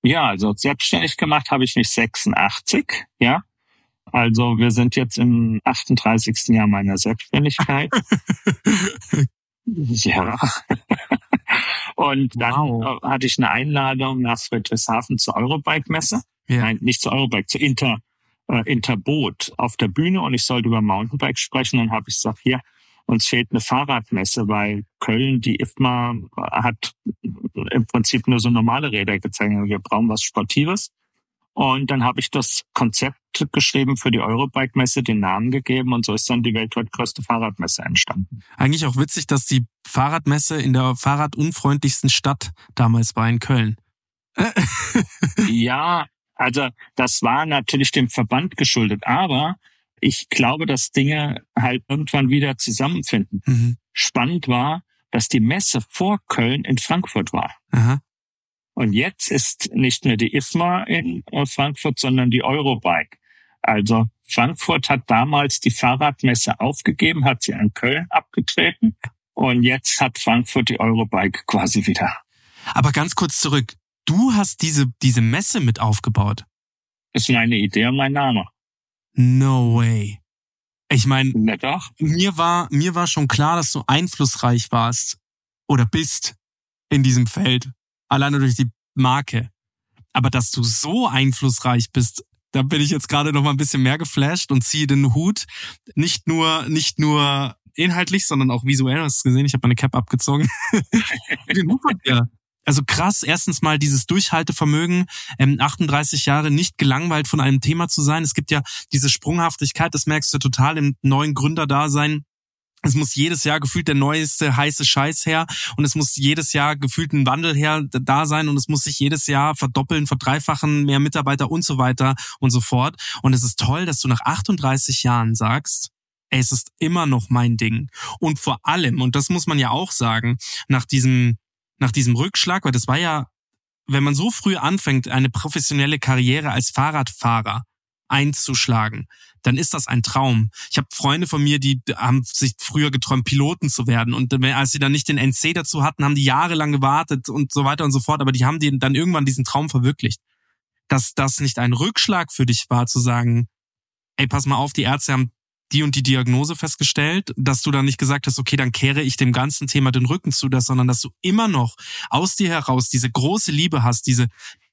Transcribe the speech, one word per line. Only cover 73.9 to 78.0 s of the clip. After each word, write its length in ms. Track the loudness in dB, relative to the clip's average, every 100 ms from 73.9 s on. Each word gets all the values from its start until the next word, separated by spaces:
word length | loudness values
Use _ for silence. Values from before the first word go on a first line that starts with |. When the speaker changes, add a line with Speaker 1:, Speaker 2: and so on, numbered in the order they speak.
| _ 0
Speaker 2:
Du 280 | 2 4
hast 280 | 4 2 0
diese, 260 | 0 2 0 2
diese 180 | 2 4
Messe 380 | 2 2 0 2
mit 220 | 0 0
aufgebaut? 640 | 0 0 0 0 0 -4 -10 _ _ _ _ _ _
Speaker 1:
Das 120 | -6 0
ist 80 | 2
meine 220 | 2 0
Idee 280 | 0 0 0
und 100 |
mein 160 | 0